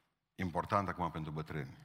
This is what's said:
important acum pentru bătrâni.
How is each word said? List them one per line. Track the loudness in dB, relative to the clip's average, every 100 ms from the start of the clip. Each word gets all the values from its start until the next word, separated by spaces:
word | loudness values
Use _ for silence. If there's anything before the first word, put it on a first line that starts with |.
| _ _ _
important | -4 0 0 4 4 4
acum | 2 0
pentru | 0 -4
bătrâni. | -4 -4 -4 -6 -10